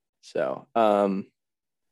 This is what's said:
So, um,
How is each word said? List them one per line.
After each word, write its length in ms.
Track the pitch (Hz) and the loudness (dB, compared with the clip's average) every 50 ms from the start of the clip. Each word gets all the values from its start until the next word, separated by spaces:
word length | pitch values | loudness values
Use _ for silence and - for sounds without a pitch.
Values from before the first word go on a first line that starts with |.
| _ _ _ _ | _ _ _ _
So, 480 | - - - - 71 67 65 - - _ - | -20 -12 -8 -6 -6 -6 -6 -10 -12 _ -2
um, 560 | 117 113 107 104 101 101 98 95 95 - _ _ _ _ _ _ _ _ _ _ _ _ _ | 0 2 2 4 2 2 0 -2 -4 -8 _ _ _ _ _ _ _ _ _ _ _ _ _